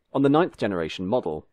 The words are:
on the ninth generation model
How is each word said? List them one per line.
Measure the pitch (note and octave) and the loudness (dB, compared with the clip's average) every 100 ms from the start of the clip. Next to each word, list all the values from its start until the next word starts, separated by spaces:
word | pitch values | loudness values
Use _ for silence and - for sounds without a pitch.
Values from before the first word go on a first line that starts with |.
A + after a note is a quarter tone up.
| _ | _
on | C#3 | 0
the | C#3 | 4
ninth | D3+ F3 - | 4 2 -2
generation | A2 F2+ D#2 - F#2 | -4 -2 -4 -6 -4
model | B2 E2+ D#2 - | -2 -2 -8 -10